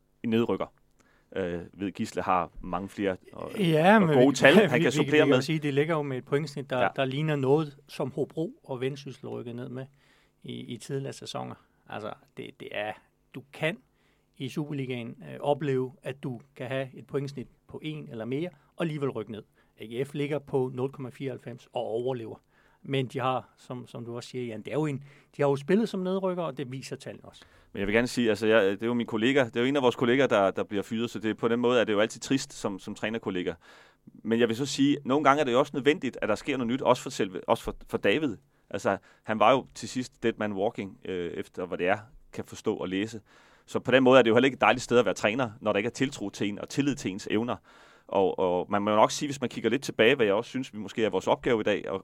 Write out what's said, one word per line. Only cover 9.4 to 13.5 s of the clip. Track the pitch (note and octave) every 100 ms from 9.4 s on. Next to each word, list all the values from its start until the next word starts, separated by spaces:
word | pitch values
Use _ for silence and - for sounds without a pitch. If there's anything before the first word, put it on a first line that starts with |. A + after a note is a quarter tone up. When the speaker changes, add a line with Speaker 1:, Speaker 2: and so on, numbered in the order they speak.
| A#2+ A#2+
Speaker 2:
ned | B2+
med | B2 C3+ _ _ _ _ _
i, | C#3 A#2+
i | - A#2
tidligere | - C#3 C3+
sæsoner. | - - C3 B2+ A2+ _ _ -
Altså, | G#2+ G#2+ - _ -
det, | A2+ -
det | -
er, | - G#2 - _ _ _
du | C#3 -